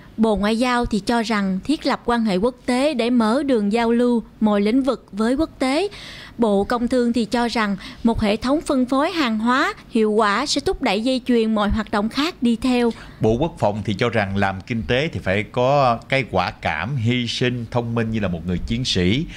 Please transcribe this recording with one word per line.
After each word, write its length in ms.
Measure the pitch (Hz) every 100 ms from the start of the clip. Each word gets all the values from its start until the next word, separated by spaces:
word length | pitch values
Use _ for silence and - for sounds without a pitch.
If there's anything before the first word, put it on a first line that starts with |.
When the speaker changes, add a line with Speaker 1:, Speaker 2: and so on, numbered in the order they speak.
| - -
Speaker 1:
Bộ 180 | 226 202
Ngoại 240 | 202 226
giao 260 | 254 247 240
thì 140 | 208
cho 220 | 202 240
rằng 380 | 220 214 196 185
thiết 220 | - 302 294
lập 160 | 226 -
quan 200 | 240 220
hệ 120 | 185
quốc 180 | 240 247 -
tế 280 | 247 285
để 160 | 254 233
mở 340 | 247 214 254
đường 280 | 285 240 202
giao 200 | 233 233
lưu 320 | 233 247 233 220 -
mọi 220 | 214 202
lĩnh 220 | 208 262
vực 220 | 262 226 -
với 240 | 196 220 269
quốc 140 | 320 -
tế. 280 | 262 285 403 - - - - -
Bộ 260 | 233 196
Công 240 | 202 247 240
Thương 260 | 254 240
thì 120 | 240 220
cho 220 | 240 240
rằng 300 | 233 208 190 - -
một 180 | 233 226
hệ 160 | 214 220
thống 240 | 247 302
phân 240 | 320 269 247
phối 260 | 269 320
hàng 280 | 349 254 214
hóa 340 | 233 254 359 440 -
hiệu 220 | 226 214
quả 340 | 214 208 202 269
sẽ 160 | 285
thúc 200 | 370 392
đẩy 200 | 240 196
dây 200 | 240 262 247
chuyền 300 | 240 220 214
mọi 140 | 208
hoạt 220 | 220 208
động 180 | 214 220
khác 260 | 262 302 -
đi 140 | 233 226
theo. 360 | 262 247 240 - - -
Speaker 2:
Bộ 160 | 110 117
Quốc 160 | 165 -
phòng 220 | 107 107 101
thì 80 |
cho 160 | 98 120
rằng 280 | 110 98 98
làm 240 | 98 95
kinh 220 | - 113
tế 260 | 107 123 156
thì 60 | 98
phải 240 | 98 98
có 560 | 104 127 127 143 127 117 -
cái 160 | 135 113
quả 200 | 92 92
cảm, 440 | - 92 76 98 143
hy 320 | 110 123 117
sinh, 380 | - 123 123 117
thông 240 | 123 117 117
minh 160 | 113
như 80 | 110
là 80 | 98
một 200 | 85 87
người 100 | 87
chiến 280 | - 117 127
sĩ. 400 | 95 90 123 170